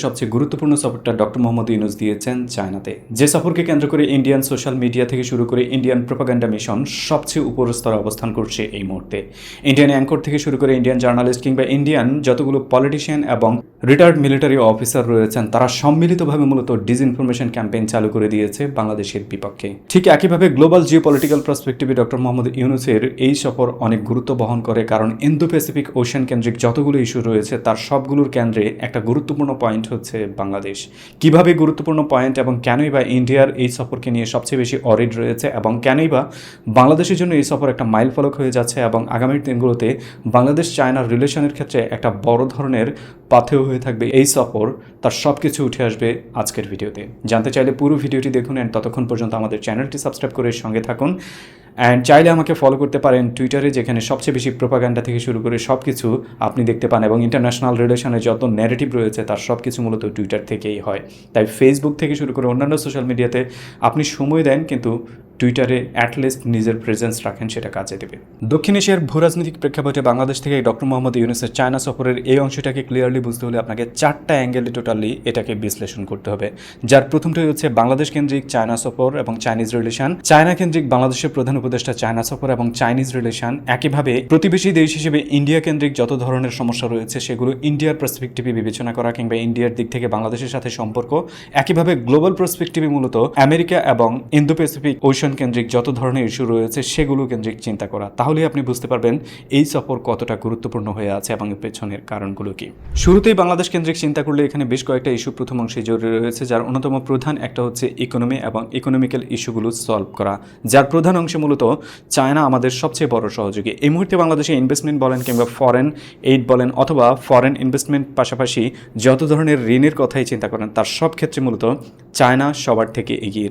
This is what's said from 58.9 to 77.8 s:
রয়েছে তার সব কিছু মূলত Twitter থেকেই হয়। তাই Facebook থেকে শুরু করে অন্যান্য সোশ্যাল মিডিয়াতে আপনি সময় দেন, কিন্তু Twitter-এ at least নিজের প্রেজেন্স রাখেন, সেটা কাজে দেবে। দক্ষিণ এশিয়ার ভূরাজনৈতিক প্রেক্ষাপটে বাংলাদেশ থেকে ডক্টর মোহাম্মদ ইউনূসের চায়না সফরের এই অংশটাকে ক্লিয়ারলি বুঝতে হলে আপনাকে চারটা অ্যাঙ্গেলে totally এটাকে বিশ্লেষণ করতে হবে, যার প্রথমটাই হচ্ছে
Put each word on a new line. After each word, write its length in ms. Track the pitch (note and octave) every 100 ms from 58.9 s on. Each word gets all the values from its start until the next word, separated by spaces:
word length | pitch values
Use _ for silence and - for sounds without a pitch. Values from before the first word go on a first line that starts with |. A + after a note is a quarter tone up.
| B2
রয়েছে 220 | A2 G#2+ G#2+
তার 120 | G#2 -
সব 100 | A#2+
কিছু 140 | C3 A#2+
মূলত 180 | A#2 A2 G#2+ G#2
Twitter 240 | G2 G#2+ -
থেকেই 280 | G#2 G#2+ G#2 G2
হয়। 140 | G2 - - -
তাই 100 | A#2 A2 -
Facebook 360 | C3+ C#3 D3 D3
থেকে 120 | D3+ D3
শুরু 120 | C#3 B2+
করে 100 | B2
অন্যান্য 220 | B2 C#3+ D#3
সোশ্যাল 200 | D3+ C3+ B2
মিডিয়াতে 300 | A#2+ A#2+ B2 B2+ - - - A2+
আপনি 140 | D3+ D3 -
সময় 260 | C3+ D#3+ D3
দেন, 120 | C#3 D#3+
কিন্তু 220 | C3 A#2 A#2 - - - -
Twitter-এ 380 | B2 B2 B2 B2+ - -
at 80 | A#2 -
least 180 | C3 B2+ A#2+
নিজের 220 | A#2 A2 A2+
প্রেজেন্স 320 | A#2 G#2+ A#2 A2+ G2+
রাখেন, 200 | G2+ A2
সেটা 140 | A2+ G2+ G2
কাজে 200 | G2 F#2+
দেবে। 140 | F#2 - - - A2
দক্ষিণ 220 | D3+ D#3 G3+
এশিয়ার 200 | G3 F#3+ D3
ভূরাজনৈতিক 460 | D3 E3 E3+ E3 D#3
প্রেক্ষাপটে 380 | D3 C#3+ C#3+ C#3 C3
বাংলাদেশ 280 | A#2+ C3 C3
থেকে 120 | D3 C#3+ A#2
ডক্টর 180 | A2+ C3+
মোহাম্মদ 240 | C3 B2+ B2
ইউনূসের 300 | A#2 A#2 A2+ -
চায়না 200 | B2+ C3 C#3
সফরের 300 | B2 B2+ B2 A#2+
এই 60 | C3
অংশটাকে 360 | C#3 C3 C#3 C3 C3
ক্লিয়ারলি 320 | B2+ B2 B2+ A#2+
বুঝতে 160 | A#2 B2
হলে 120 | A#2
আপনাকে 220 | A2+ A2 A#2+ -
চারটা 340 | D3+ D3 - D3
অ্যাঙ্গেলে 320 | B2 B2+ A#2+ A#2+
totally 360 | A#2 A2 G#2+ B2+ -
এটাকে 220 | A#2 G#2+ G#2+
বিশ্লেষণ 380 | G#2 - G2+ - F#2+
করতে 180 | G2+ -
হবে, 140 | G2+ - - - - A2+
যার 140 | C3+ C3+
প্রথমটাই 360 | D#3 E3 D#3+ D#3+
হচ্ছে 160 | D3+ D#3 A#2